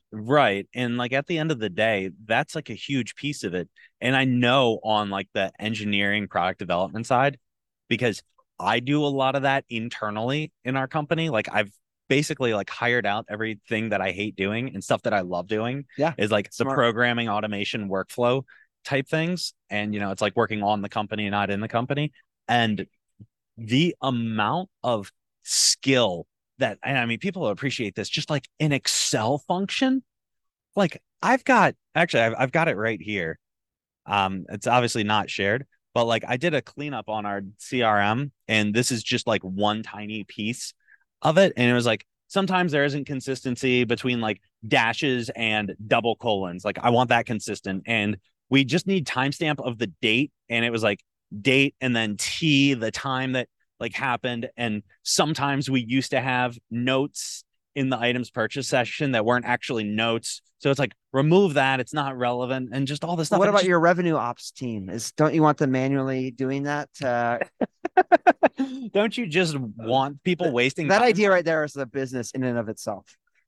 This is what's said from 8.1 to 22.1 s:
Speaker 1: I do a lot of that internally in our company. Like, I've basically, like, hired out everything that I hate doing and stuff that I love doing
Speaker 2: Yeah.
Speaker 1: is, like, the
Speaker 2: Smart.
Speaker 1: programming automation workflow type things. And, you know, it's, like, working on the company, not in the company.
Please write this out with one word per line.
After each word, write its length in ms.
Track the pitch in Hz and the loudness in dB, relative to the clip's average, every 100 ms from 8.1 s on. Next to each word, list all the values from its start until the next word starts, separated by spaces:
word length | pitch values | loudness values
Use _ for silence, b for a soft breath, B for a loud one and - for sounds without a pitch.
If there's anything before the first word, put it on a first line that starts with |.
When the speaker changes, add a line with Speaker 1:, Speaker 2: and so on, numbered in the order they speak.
| 95 - _ _ - | -2 -8 _ _ -4
Speaker 1:
I 200 | 90 117 | 0 0
do 240 | 123 147 147 | 0 0 0
a 20 | |
lot 280 | 139 131 139 | 0 0 2
of 80 | |
that 200 | 135 139 - | 0 0 -2
internally 800 | 113 117 - 107 107 120 147 156 _ 127 | -6 -6 -6 -6 -4 -2 -4 -6 _ -4
in 100 | 135 | -4
our 120 | 131 | -2
company. 420 | 156 147 165 165 | -4 -2 -2 0
Like, 180 | 113 - | -2 -2
I've 220 | 107 101 _ _ _ - | -2 -2 _ _ _ 0
basically, 440 | 135 151 151 123 | 0 0 -2 0
like, 160 | 107 98 | 0 -4
hired 360 | - 120 123 101 | -4 0 0 0
out 200 | 104 110 | -4 -6
everything 600 | 104 110 107 - 110 110 | -6 -6 -8 -4 -4 -2
that 120 | 101 | -2
I 100 | 95 | -2
hate 240 | 90 107 95 | -2 -4 -2
doing 380 | 95 110 131 | -2 -2 -6
and 100 | 98 | -6
stuff 200 | - 113 | -2 -2
that 100 | 120 | 0
I 80 | 104 | -2
love 260 | 90 87 90 | -2 -6 -4
doing 380 | 107 113 139 139 B | -4 -4 -6 -8 B
Speaker 2:
Yeah. 160 | 156 - | -2 0
Speaker 1:
is, 120 | 107 | 0
like, 220 | 104 95 | 0 -2
the 140 | - 135 | -4 -2
Speaker 2:
Smart. 100 | 135 | 2
Speaker 1:
programming 540 | 120 110 120 120 117 | 2 2 0 0 -2
automation 580 | 104 107 101 101 113 98 | -2 -2 -4 -4 -4 -4
workflow 560 | 95 95 - 120 131 - b b _ | -4 -4 0 2 2 -4 b b _
type 240 | - 139 - | -4 -4 -2
things. 460 | 160 165 180 - - - | -2 -2 -4 -6 -10 -8
And, 240 | 104 107 | -6 -4
you 80 | 104 | -4
know, 100 | 101 | -4
it's, 100 | 98 | 0
like, 140 | 104 113 | 0 2
working 260 | 110 107 | 0 0
on 200 | 101 104 | 0 0
the 80 | 104 | -2
company, 400 | 113 104 107 104 | -6 -4 -4 -2
not 200 | 101 101 | 0 0
in 120 | 101 | -2
the 80 | 110 | -2
company. 420 | 117 127 143 147 | -2 -2 -2 -4